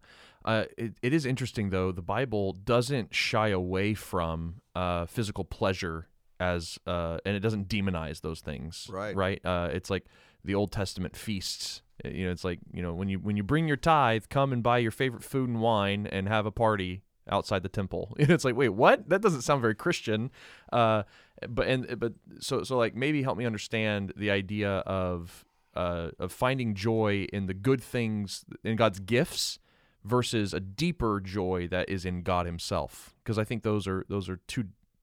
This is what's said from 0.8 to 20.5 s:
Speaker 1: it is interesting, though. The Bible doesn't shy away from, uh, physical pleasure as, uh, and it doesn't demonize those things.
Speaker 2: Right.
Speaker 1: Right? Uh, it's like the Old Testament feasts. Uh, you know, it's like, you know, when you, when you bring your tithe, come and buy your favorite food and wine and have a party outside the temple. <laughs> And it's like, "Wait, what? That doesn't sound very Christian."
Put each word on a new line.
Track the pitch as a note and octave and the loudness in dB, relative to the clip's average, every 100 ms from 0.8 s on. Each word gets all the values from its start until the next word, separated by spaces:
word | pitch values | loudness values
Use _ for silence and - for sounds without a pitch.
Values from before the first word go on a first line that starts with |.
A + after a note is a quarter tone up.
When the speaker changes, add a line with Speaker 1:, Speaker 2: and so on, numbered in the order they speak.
| A2+ - | -8 -2
Speaker 1:
it | B2+ | 0
is | D#3+ C3 | 2 0
interesting, | B2+ B2+ - G2 | -2 -2 -2 0
though. | F#2 F#2 | 0 0
The | F#2 | -2
Bible | F2 G#2 C3 G#2+ G2 | -4 -2 0 0 -2
doesn't | F#2 G2+ A#2+ B2 C#3 G2 | -2 2 4 4 -2 -2
shy | - - A2 G#2+ | -2 2 2 4
away | F#2 F2+ F#2 G#2 G#2+ | 2 0 2 2 0
from, | - F#2 E2 E2 E2+ F#2 _ F2 | -2 0 0 -2 -6 -10 _ -4
uh, | F2+ F2 E2+ | -2 -2 -2
physical | - G#2 F#2+ | -4 -4 -4
pleasure | F2 - G2+ F#2 F2 D#2+ - _ _ - | -8 0 0 0 -4 -6 -10 _ _ -2
as, | F2+ F2 E2 - - | 0 0 -4 -10 -4
uh, | F2 E2+ E2 F#2+ | -2 -2 -2 -2
and | G2+ | 0
it | |
doesn't | A2 G#2+ F#2+ | 0 0 -2
demonize | G#2+ G2 F2 D#2 D#2 | 0 0 -2 -4 -6
those | D#2 D#2+ | -8 -8
things. | - C2+ D#2+ - - | -8 -8 -10 -12 -10
Speaker 2:
Right. | F#2 G#2 G2 | -8 -4 0
Speaker 1:
Right? | F#2+ G2+ F2+ | 0 0 -2
Uh, | F2 F2 | 0 0
it's | F2 - | -4 -2
like | F#2+ - - - _ | -4 -4 -20 -20 _
the | - G2 | -2 0
Old | G#2 | 0
Testament | - F#2+ - F2 - | -2 -4 -4 -6 -6
feasts. | - G2 - - - - _ - C2 | -6 -4 -4 -8 -8 -10 _ -12 -8
Uh, | |
you | E2+ F#2 | -4 -2
know, | |
it's | F2+ | -2
like, | F#2 E2+ - | -4 -4 -8
you | E2 | -6
know, | F2 | -4
when | E2+ G2 | -2 -2
you, | F#2+ | 0
when | G#2 G#2 | 0 0
you | |
bring | G2 D3+ D#3+ | 2 2 2
your | C#3 | 2
tithe, | E3 D#3 B2 A2+ - | 4 4 4 2 0
come | C#3+ C#3 | 0 2
and | B2 | 2
buy | A#2 B2 | 2 4
your | A2+ | 2
favorite | - C3 A#2 | 0 -2 -2
food | - C3+ B2 | -4 -2 0
and | A#2 | 2
wine | A2+ G#2+ G2+ G2+ G#2 | 4 4 4 0 -2
and | G2 F#2+ | -2 2
have | A2 G#2 | 2 0
a | |
party | - A2 G#2 F2+ F#2 _ _ - | 2 2 2 0 -6 _ _ -2
outside | G2 - G2 | 0 2 -2
the | F#2 | -2
temple. | - F#2 F2 - - | -4 -4 -4 -4 2
<laughs> | |
And | D3 | 6
it's | E3+ C3+ | 6 4
like, | A#2 | 4
"Wait, | B2+ | 4
what? | G2 D#3+ B3+ F3 | 6 6 6 4
That | G3 | 4
doesn't | G#3+ C#3+ | 4 2
sound | C3+ C#3 | 2 4
very | A#2 G#2+ | 4 2
Christian." | E3+ - - G#2+ B2 - - | 0 -2 0 -2 -2 -8 -20